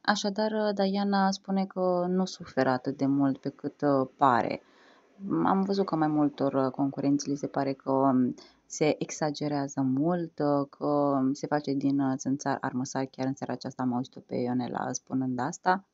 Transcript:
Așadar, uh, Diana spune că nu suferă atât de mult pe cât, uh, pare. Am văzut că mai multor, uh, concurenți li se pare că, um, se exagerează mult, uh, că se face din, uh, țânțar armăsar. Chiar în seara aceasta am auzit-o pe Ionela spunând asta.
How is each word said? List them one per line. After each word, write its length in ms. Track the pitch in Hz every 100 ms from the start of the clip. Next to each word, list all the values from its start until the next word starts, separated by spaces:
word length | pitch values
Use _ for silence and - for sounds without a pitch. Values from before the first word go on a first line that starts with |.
Așadar, 520 | - 208 208 202 214
uh, 220 | 214 214
Diana 560 | 202 196 196 202 202 190
spune 340 | 196 - 196 190
că 400 | - 185 180 180
nu 160 | 185
suferă 440 | 185 - 170 - 131
atât 280 | 127 - 135
de 100 | 139
mult 320 | 139 139 131
pe 100 | 143
cât, 320 | - 147 -
uh, 280 | 147 139 131 _
pare. 460 | 139 120 - - _ _ - - _ _ 196 160
Am 180 | 170 190
văzut 240 | 196 196 196
că 100 | 165
mai 120 | 156
multor, 440 | 151 147 - 139
uh, 180 | 135 135
concurenți 580 | - 143 139 139 143 139
li 80 | 143
se 100 | 139
pare 260 | - 139
că, 180 | 135 -
um, 440 | 135 135 127 123 147 - _ _
se 300 | - 156 -
exagerează 840 | 165 - 156 147 151 147 139 -
mult, 580 | 131 131 156 175 165 -
uh, 280 | 147 143 139
că 500 | - 147 147 143 139 131
se 140 | 143 151
face 260 | 147 147
din, 280 | 139 139 139
uh, 160 | 135 131
țânțar 420 | 131 139 139 131
armăsar. 440 | 131 123 131 135
Chiar 220 | 135 - 131
în 80 |
seara 180 | 139 131
aceasta 300 | 127 131 -
am 120 | 127
auzit-o 260 | 120 135 -
pe 140 | - 123
Ionela 560 | 123 127 120 - 131
spunând 460 | 127 _ 131 131 123
asta. 460 | 131 175 180 190 -